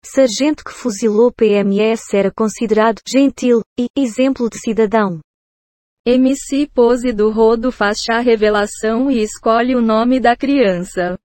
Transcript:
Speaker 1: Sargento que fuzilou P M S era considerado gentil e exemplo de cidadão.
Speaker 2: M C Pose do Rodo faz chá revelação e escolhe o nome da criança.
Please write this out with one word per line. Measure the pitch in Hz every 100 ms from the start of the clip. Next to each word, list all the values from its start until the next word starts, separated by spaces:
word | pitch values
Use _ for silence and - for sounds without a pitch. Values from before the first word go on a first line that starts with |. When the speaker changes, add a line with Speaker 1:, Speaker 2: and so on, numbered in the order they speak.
| -
Speaker 1:
Sargento | 269 262 202 294 302
que | -
fuzilou | - 247 196 226 208 240
P | - 220
M | 202 196 196
S | 220 226 - 202
era | 190
considerado | - 220 - 226 220 220 208 -
gentil | 262 277 - 247 233 - -
e | 247
exemplo | - 254 214 269 262 233
de | -
cidadão. | - 208 214 220 202 165 - _ _ _ _ _ _ _ -
Speaker 2:
M | 254 262
C | 277 - 277 294
Pose | - 233 247 247
do | 208 214
Rodo | 220 226 226 254
faz | - 202 214
chá | - 226
revelação | 247 226 214 208 208 - 220 226 269
e | 240
escolhe | 214 - 226 226 247 247
o |
nome | 226 220 240 262
da | 233
criança. | 240 269 277 214 180 185 185 180 185